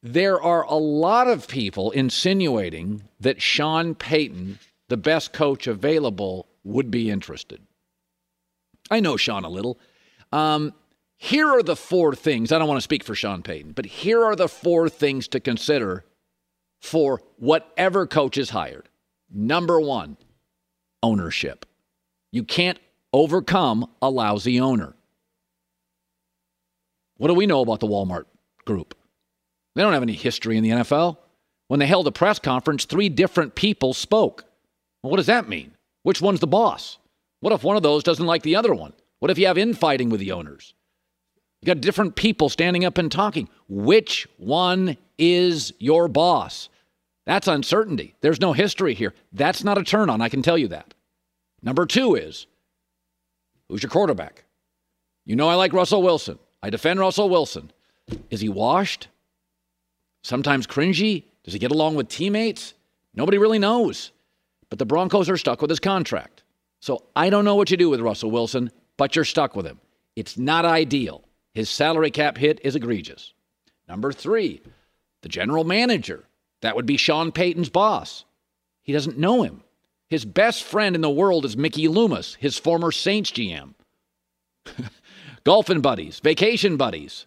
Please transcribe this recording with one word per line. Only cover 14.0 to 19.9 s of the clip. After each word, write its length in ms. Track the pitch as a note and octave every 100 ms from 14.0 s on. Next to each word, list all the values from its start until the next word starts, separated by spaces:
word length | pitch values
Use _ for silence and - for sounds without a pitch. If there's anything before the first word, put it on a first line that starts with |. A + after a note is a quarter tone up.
| E3 A#3
are 120 | A3+ G3+
the 120 | F3
four 400 | - F3 E3+ E3
things 400 | - D3 C3+ A#2+
to 100 | C3
consider 680 | C3+ A#2 - D3 G#2 F#2 - _ _ _ _ _ _ _
for 400 | - E3 C#3+ B2 _ _
whatever 680 | A#2+ D#3+ - - F#3 F#3 E3+
coach 320 | D#3 C3+ C3+
is 140 | B2+
hired. 380 | A2 C#2+ C2+ - _ _ _ _
Number 480 | G2+ A2 D#3+ E3+ E3+
one, 360 | D3